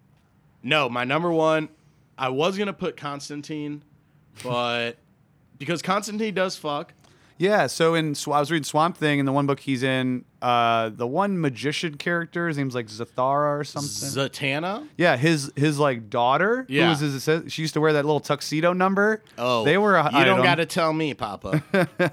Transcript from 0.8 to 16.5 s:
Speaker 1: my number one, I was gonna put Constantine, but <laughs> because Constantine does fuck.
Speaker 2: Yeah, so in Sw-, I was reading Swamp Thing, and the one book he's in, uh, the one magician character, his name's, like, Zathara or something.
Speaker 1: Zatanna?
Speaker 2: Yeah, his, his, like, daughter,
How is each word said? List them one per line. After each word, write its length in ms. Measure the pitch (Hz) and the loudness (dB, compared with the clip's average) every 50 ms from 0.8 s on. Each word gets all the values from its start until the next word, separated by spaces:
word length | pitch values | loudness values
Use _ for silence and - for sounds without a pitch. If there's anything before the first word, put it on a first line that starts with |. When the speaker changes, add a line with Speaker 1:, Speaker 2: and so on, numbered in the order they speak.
| 139 120 | 2 0
Speaker 1:
my 160 | 120 123 123 | -2 -2 -2
number 260 | 123 139 160 170 175 | 0 0 0 0 0
one, 380 | 165 160 156 160 156 156 156 151 - _ _ _ _ _ _ _ _ - | 2 2 2 4 2 2 -2 -4 -12 _ _ _ _ _ _ _ _ -6
I 100 | 131 127 | -4 -2
was 280 | 131 135 156 185 196 196 | 0 0 0 0 0 -2
gonna 140 | 208 196 185 | -4 -4 -4
put 240 | - 185 165 - | -6 -6 -8 -8
Constantine, 840 | - 147 143 143 143 139 - 147 147 143 - 156 151 147 147 147 147 143 _ _ _ _ _ _ _ _ _ _ - - | -8 -10 -10 -10 -10 -10 -12 -12 -12 -10 -10 -10 -8 -8 -8 -10 -12 -14 _ _ _ _ _ _ _ _ _ _ -14 -8
but 560 | 127 120 120 120 120 120 120 117 117 113 - _ _ _ _ _ | -4 -4 -2 -2 -2 -2 -2 -4 -4 -6 -10 _ _ _ _ _
<laughs> 320 | _ _ _ _ _ _ - | _ _ _ _ _ _ -12
because 240 | 143 139 175 151 - | -6 -4 -4 -4 -2
Constantine 520 | 185 185 208 202 214 208 214 226 220 185 | -2 -2 -2 -2 -4 -4 -4 -4 -2 0
does 220 | 190 185 190 185 | -2 -2 -2 -4
fuck. 360 | - - 151 147 147 170 - - _ _ _ _ _ _ _ _ - | -6 -6 -6 -6 -6 -6 -10 -16 _ _ _ _ _ _ _ _ -2
Speaker 2:
Yeah, 280 | 160 196 214 196 151 | 0 2 4 4 2
so 280 | 127 - - 165 160 165 | 0 2 2 2 4 4
in 200 | 165 160 156 143 | 2 0 0 -4
Sw-, 140 | - - 151 143 | -4 -4 0 0
I 80 | 147 | 0
was 100 | 147 139 | 2 2
reading 140 | 170 160 135 | 0 -2 -2
Swamp 320 | - - 151 156 175 196 | 0 0 2 2 2 0
Thing, 220 | - 151 151 143 143 | 0 0 0 2 2
and 100 | 139 139 | 2 2
the 40 | 135 | 2
one 140 | 143 143 | 2 2
book 140 | 139 139 135 | 0 0 -2
he's 220 | - 139 135 120 131 | -2 -4 -2 0 0
in, 420 | 131 131 131 127 127 127 123 - _ _ _ | 0 0 0 0 -2 -2 -4 -8 _ _ _
uh, 480 | - 123 120 120 117 117 117 113 113 113 | 0 2 2 4 4 4 4 2 0 -2
the 180 | 107 101 120 | -4 -6 -6
one 320 | 120 135 175 196 202 196 180 | -4 0 0 0 0 0 0
magician 580 | 156 143 123 104 113 147 151 - - 170 147 143 | 0 -2 -2 -2 -4 -4 -4 -2 -6 -6 -8 -6
character, 500 | - 175 175 170 165 - - 175 170 170 | -4 -2 -2 -2 -4 -4 -6 -4 -2 -2
his 80 | 151 | -2
name's, 180 | 143 139 131 120 | -2 -4 -2 -4
like, 120 | 123 117 | -4 -6
Zathara 720 | 107 107 107 117 - _ - 127 135 139 143 147 147 143 147 | -6 -10 -10 -10 -8 _ -2 0 2 2 2 2 0 0 -2
or 20 | 147 | -4
something. 260 | - - 151 143 143 | -6 -8 -8 -8 -6
Speaker 1:
Zatanna? 1000 | - 147 143 139 139 131 139 127 - - 143 139 135 151 165 185 202 240 302 302 - | -8 -8 -8 -6 -4 -4 -4 -4 -4 -4 -4 -2 -2 -2 -4 -6 -6 -8 -10 -14 -4
Speaker 2:
Yeah, 220 | - 165 175 143 120 | 0 2 2 2 4
his, 340 | 135 165 165 151 135 139 - | 4 2 2 2 -2 -6 -2
his, 240 | 135 143 156 151 139 | 0 0 2 2 2
like, 300 | 151 139 131 117 113 104 | 2 0 0 -2 -6 -6
daughter, 560 | 117 120 120 123 135 151 180 208 | -2 0 2 4 4 2 2 2